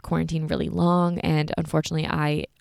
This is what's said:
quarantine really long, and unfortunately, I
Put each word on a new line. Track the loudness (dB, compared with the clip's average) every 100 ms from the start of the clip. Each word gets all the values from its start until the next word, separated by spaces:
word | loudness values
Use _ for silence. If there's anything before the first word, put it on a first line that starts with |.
quarantine | -2 -2 0 -2 -2
really | -2 -2
long, | 2 2 4 2 0
and | 0 0 0 -2
unfortunately, | 0 0 0 -2 -2
I | 0 0 0 -4 _